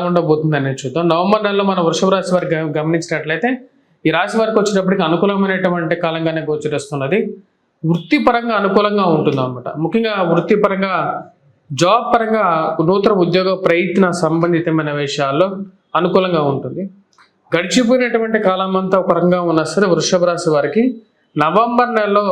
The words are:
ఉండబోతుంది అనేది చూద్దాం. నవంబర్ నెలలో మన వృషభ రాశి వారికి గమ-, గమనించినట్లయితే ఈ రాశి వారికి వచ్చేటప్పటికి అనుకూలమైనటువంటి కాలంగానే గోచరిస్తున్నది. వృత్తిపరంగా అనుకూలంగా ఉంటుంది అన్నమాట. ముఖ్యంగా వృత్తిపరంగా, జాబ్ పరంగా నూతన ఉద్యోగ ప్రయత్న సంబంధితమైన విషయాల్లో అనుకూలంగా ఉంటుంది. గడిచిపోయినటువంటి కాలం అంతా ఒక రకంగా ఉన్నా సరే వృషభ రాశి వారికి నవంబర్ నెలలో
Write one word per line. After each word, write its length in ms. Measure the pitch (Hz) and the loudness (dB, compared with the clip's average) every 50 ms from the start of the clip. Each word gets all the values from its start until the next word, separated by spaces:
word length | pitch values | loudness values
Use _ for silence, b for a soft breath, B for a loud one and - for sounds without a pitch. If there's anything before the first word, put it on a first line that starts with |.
| 180 175 | 0 0
ఉండబోతుంది 480 | 175 175 160 151 156 151 160 156 151 139 | 0 0 2 2 2 0 0 0 0 0
అనేది 180 | 135 135 131 139 | 0 -2 -4 -4
చూద్దాం. 240 | 143 127 120 165 175 170 | -6 -6 -2 -2 0 2
నవంబర్ 320 | 160 170 185 202 214 214 208 202 | 2 2 2 2 2 2 2 0
నెలలో 180 | 196 202 196 196 | 0 0 0 0
మన 80 | 190 185 170 165 | 0 0 0 0
వృషభ 220 | 160 - 185 190 190 | 0 0 2 2 2
రాశి 160 | 190 185 185 180 | 0 0 0 -2
వారికి 180 | 175 170 151 160 | -2 0 -2 -2
గమ-, 160 | 156 160 156 151 156 | -2 -2 -2 -4 -2
గమనించినట్లయితే 720 | 156 160 170 165 160 - 165 151 151 151 160 165 240 247 262 254 - b b b b b b b - 160 | -2 0 -2 -2 -2 -4 -6 -6 -4 -4 -4 -2 -2 -2 -2 -4 -8 b b b b b b b -2 0
ఈ 20 | 156 165 | 0 0
రాశి 180 | 190 208 208 226 | 0 0 0 -2
వారికి 180 | 220 214 226 214 | 0 0 2 0
వచ్చేటప్పటికి 440 | 190 - 196 190 185 185 196 190 170 156 | 0 2 0 0 0 0 0 0 2 0
అనుకూలమైనటువంటి 880 | 170 165 208 196 202 196 196 190 185 180 180 180 175 175 165 160 175 170 170 | 0 0 0 0 0 0 0 0 0 0 0 -2 -2 -2 -2 -2 -2 -2 -2
కాలంగానే 380 | 165 160 165 165 160 160 160 156 151 | -2 -2 -2 -2 -2 -2 -4 -4 -4
గోచరిస్తున్నది. 720 | 151 147 151 147 147 139 - - 151 139 135 139 175 226 226 - - - - _ _ _ _ _ _ _ - 160 | -4 -4 -4 -4 -6 -6 -6 -6 -6 -6 -4 -2 -2 -2 -2 -4 -8 -12 -16 _ _ _ _ _ _ _ -4 -2
వృత్తిపరంగా 680 | 170 165 - - 285 294 220 247 233 233 233 233 220 202 196 | -2 -2 -2 -2 -2 0 2 2 2 2 0 -2 -2 0 0
అనుకూలంగా 440 | 190 196 208 208 208 208 202 190 175 160 | 2 2 2 2 2 2 2 2 2 2
ఉంటుంది 240 | 147 - 151 139 135 127 | 2 2 0 0 0 -2
అన్నమాట. 320 | 127 127 127 123 - - 147 160 | -4 -6 -8 -10 -10 -6 -4 -4
ముఖ్యంగా 300 | 165 220 226 226 220 208 196 180 170 170 | -2 0 0 0 0 0 0 0 0 0
వృత్తిపరంగా, 600 | 170 175 - 214 202 208 196 196 190 196 190 185 165 147 - - - - - _ _ _ _ _ _ _ - 143 127 165 | 0 2 2 2 2 2 2 0 0 -2 -2 -2 -2 -2 -4 -6 -8 -10 -16 _ _ _ _ _ _ _ -10 -4 0 2
జాబ్ 260 | 185 214 247 247 247 240 | 2 2 2 2 2 0
పరంగా 320 | 233 226 220 220 220 202 180 165 160 160 165 - - 160 170 | 0 2 0 0 0 2 2 0 0 -2 -2 -2 0 0 2
నూతన 260 | 196 202 196 226 208 185 175 | 2 2 2 2 2 2 2
ఉద్యోగ 340 | 170 170 185 185 190 185 185 - 165 | 2 2 2 2 0 0 0 0 0
ప్రయత్న 440 | 170 175 190 175 180 202 185 180 175 - 165 | 2 2 0 0 2 2 2 2 2 0 0
సంబంధితమైన 680 | 156 165 165 170 170 170 160 165 170 160 156 151 147 147 147 147 | 0 0 0 0 0 0 0 0 0 -2 -2 -2 -2 -4 -4 -4
విషయాల్లో 440 | 139 - 151 143 135 139 156 185 202 196 196 196 - - _ _ _ - 160 | -4 -4 -2 -2 0 2 2 0 0 -2 -6 -10 -12 -16 _ _ _ -2 -2
అనుకూలంగా 440 | 175 170 - 196 185 180 175 160 147 143 139 | 0 2 2 2 2 2 0 0 0 0 -2
ఉంటుంది. 300 | 123 127 127 127 170 196 196 - - _ _ b b b b b _ _ _ - | -2 -6 -8 -8 -8 -10 -10 -12 -16 _ _ b b b b b _ _ _ -2
గడిచిపోయినటువంటి 840 | 165 185 185 - 254 240 220 254 247 247 233 233 226 220 220 220 214 208 185 | -2 -2 0 0 0 2 2 2 2 2 0 0 -2 -2 0 -2 0 2 0
కాలం 200 | 190 190 190 190 190 190 190 | 0 0 0 0 0 -2 0
అంతా 140 | 185 196 190 180 | 0 0 2 2
ఒక 60 | 190 170 170 | 2 2 2
రకంగా 220 | 175 180 180 180 175 170 | 2 2 2 2 2 0
ఉన్నా 140 | 160 160 156 156 - | 0 0 0 0 0
సరే 120 | 202 208 185 165 156 | 0 2 2 2 0
వృషభ 260 | 156 - 185 175 175 175 | 2 0 0 2 2 0
రాశి 200 | 170 160 175 165 151 143 | 0 -2 -2 0 0 2
వారికి 260 | 143 147 147 220 247 262 233 - b b b b b b - 156 151 | 0 0 0 0 0 0 -2 -4 b b b b b b -2 0 0
నవంబర్ 460 | 160 175 208 233 240 240 247 247 226 226 | 2 4 2 2 2 2 0 0 2 0
నెలలో 260 | 220 208 202 202 208 208 196 | 0 0 2 2 2 2 2